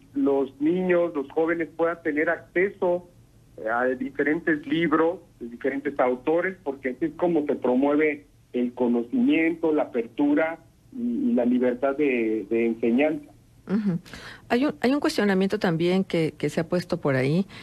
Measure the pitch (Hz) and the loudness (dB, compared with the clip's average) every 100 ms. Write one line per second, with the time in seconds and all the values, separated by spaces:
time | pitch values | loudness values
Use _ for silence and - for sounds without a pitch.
0 | - 143 139 139 135 - 147 180 185 175 | -8 -2 2 2 0 -2 0 0 2 2
1 | 170 156 135 - 160 170 156 - 165 170 | 2 -2 -4 -2 -2 -2 -4 -2 -2 -2
2 | - 147 165 165 - 175 196 196 - 175 | -4 -2 -2 -4 -4 -2 -2 0 -2 -2
3 | 180 - - - - - 110 117 127 127 | -4 -20 -20 -20 -20 -10 -4 -2 0 -2
4 | 131 - 143 160 170 151 139 156 170 156 | -4 -2 -2 0 0 -2 -2 -2 2 2
5 | 165 185 - - 120 120 135 139 143 139 | 2 0 -8 -16 -14 -6 -4 -4 -4 0
6 | 127 123 - 165 185 190 - 135 131 123 | 0 0 0 0 0 -4 -8 -6 -6 -4
7 | 165 156 175 165 147 127 123 127 143 147 | -6 -2 0 0 0 -2 0 2 2 2
8 | 156 147 - - _ 123 123 - 123 120 | 2 -2 -10 -20 _ -4 -2 0 0 0
9 | 117 135 123 156 165 160 165 151 127 123 | 0 0 2 4 2 0 0 0 0 -4
10 | 113 - 143 147 160 165 - _ _ 127 | -4 0 2 2 0 -4 -14 _ _ -6
11 | 120 120 123 120 120 123 127 123 139 139 | -4 -2 0 2 2 2 2 0 0 2
12 | 147 123 110 110 98 117 117 113 120 120 | 2 2 0 -2 -2 0 0 0 2 2
13 | 151 156 - - - - - 196 202 170 | 2 0 -8 -20 -20 -16 -4 -2 0 -2
14 | - - - - - 247 285 - 240 285 | -6 -18 -18 -18 -2 0 0 0 0 2
15 | 320 - 208 190 196 208 196 160 170 190 | 0 0 2 2 2 0 0 0 2 2
16 | 185 170 160 - 151 165 165 180 170 - | 0 0 -2 -2 -4 -2 -2 -4 -2 -2
17 | 151 131 131 165 196 - | 0 0 2 0 -2 -8